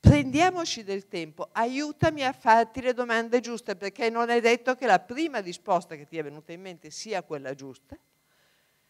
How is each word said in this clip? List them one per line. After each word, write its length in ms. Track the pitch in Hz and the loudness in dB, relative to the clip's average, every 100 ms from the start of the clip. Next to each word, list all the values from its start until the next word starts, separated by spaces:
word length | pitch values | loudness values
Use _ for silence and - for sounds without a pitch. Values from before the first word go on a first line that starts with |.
Prendiamoci 840 | - 294 269 269 359 359 330 - | 8 8 4 2 2 2 -6 -8
del 240 | 196 196 196 | -6 -8 -6
tempo, 400 | 180 156 151 - | -8 -8 -10 -10
aiutami 720 | - 233 262 294 294 330 311 | -4 -2 -2 -6 0 0 0
a 80 | 262 | -4
farti 480 | 269 247 220 226 262 | -2 4 6 4 -2
le 120 | 254 | -4
domande 480 | 247 247 233 233 247 | -2 -2 -2 0 -2
giuste, 340 | 226 233 - | -2 -10 -8
perché 360 | 190 196 196 233 | -8 -8 -2 -2
non 180 | 233 233 | 0 0
è 120 | 240 | 2
detto 340 | 226 233 240 | 4 2 0
che 120 | 254 254 | -2 4
la 140 | 180 | 2
prima 380 | - 247 330 262 | 2 -6 -6 -6
risposta 580 | 185 175 - 180 175 156 | -8 -12 -2 -2 -2 -16
che 100 | 147 | -12
ti 120 | 160 | -10
è 40 | |
venuta 300 | 147 147 151 | -10 -12 -16
in 80 | 170 | -16
mente 300 | 190 170 156 | -16 -18 -18
sia 320 | - 220 196 | -16 -8 -8
quella 320 | 175 151 135 | -6 -10 -10
giusta, 420 | 139 135 123 _ 294 _ _ _ _ _ _ _ _ | -12 -14 -18 _ -20 _ _ _ _ _ _ _ _